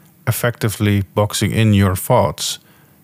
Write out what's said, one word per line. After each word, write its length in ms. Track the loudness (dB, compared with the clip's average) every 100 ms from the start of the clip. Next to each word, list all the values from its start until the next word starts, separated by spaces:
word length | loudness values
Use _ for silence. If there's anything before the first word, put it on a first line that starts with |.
| _ _ -6
effectively 760 | -2 -2 -2 -4 -2 0 0 0
boxing 380 | -2 -2 0 -2
in 220 | 2 4
your 240 | 4 2 0
thoughts, 600 | 0 2 2 -2 -8 -10 _ _ _ _